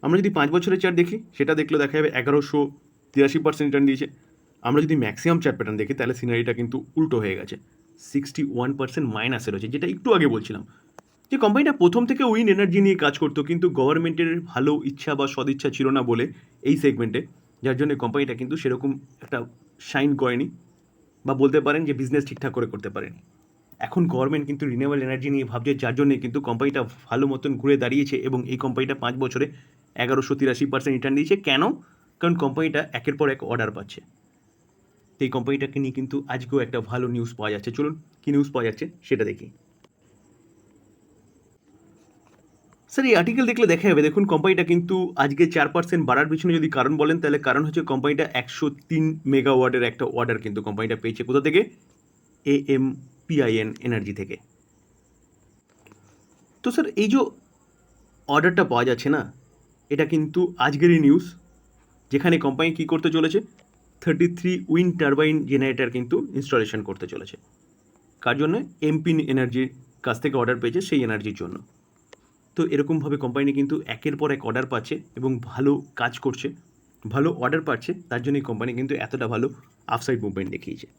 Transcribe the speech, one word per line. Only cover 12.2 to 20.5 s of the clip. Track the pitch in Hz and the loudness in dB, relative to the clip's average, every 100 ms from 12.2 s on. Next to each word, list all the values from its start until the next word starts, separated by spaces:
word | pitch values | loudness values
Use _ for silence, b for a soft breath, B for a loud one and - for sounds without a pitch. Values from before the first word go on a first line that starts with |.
| 254 | 2
উইন্ড | 220 226 196 | 2 4 4
এনার্জি | 202 175 196 | 4 4 4
নিয়ে | 185 | 4
কাজ | 147 143 | 2 0
করতো, | 151 143 143 | -2 -2 -2
কিন্তু | 170 175 135 | 0 0 2
গভর্নমেন্টের | 131 156 170 160 165 170 170 | 2 2 0 -2 -2 -2 -6
ভালো | - 139 151 135 | -2 0 0 -2
ইচ্ছা | 139 - 143 | -8 -6 -2
বা | 139 139 | -2 -2
সদিচ্ছা | 135 139 147 - | -4 -2 -4 -2
ছিল | 131 135 | 0 0
না | 120 | 0
বলে | 120 135 B B B 127 | 0 -2 B B B 0
এই | 156 | 2
সেগমেন্টে, | 143 113 113 113 160 - _ _ 131 | 2 0 -2 -4 -6 -16 _ _ -4
যার | 127 | 0
জন্য | 147 147 | 0 0
কোম্পানিটা | 120 139 139 117 | -2 -2 -2 -4
কিন্তু | 127 156 | -6 -4
সেরকম | 139 123 139 139 - _ | -2 -2 -2 -4 -10 _
একটা | - 127 120 - _ _ - | -10 -8 -8 -16 _ _ -6
শাইন | 147 143 139 | 0 2 2
করেনি | 131 123 175 | 0 0 -4